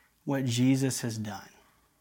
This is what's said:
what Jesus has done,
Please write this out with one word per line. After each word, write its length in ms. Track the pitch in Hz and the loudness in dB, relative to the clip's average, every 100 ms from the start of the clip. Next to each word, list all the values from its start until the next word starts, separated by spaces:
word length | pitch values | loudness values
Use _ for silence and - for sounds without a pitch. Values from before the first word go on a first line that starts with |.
| _ _ 147 | _ _ -4
what 180 | 135 131 | -2 0
Jesus 560 | 117 127 135 135 - | 2 4 4 2 -2
has 160 | 120 110 | -6 -6
done, 320 | 107 98 - _ _ _ _ _ | -8 -10 -16 _ _ _ _ _